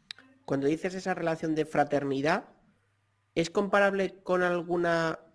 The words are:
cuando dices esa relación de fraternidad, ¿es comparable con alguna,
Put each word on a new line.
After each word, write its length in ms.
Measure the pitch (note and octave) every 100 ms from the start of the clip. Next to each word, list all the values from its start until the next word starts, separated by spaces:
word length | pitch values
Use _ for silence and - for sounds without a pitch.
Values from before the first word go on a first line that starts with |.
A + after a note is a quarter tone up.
| - - - _ -
cuando 220 | C#3 C#3
dices 280 | D#3+ F#3 F#3
esa 180 | F#3+
relación 400 | F3+ E3 E3 E3 D#3
de 100 | D3+
fraternidad, 800 | D3+ D3 C#3 C#3 C3+ C#3+ F#3+ - - _ _ _ _ _ _ _ -
¿es 140 | E3
comparable 720 | - G3+ G3+ G3+ G3 F#3 -
con 200 | - F3+
alguna, 760 | F3+ F3 E3+ F3 E3+ E3 E3 D#3 -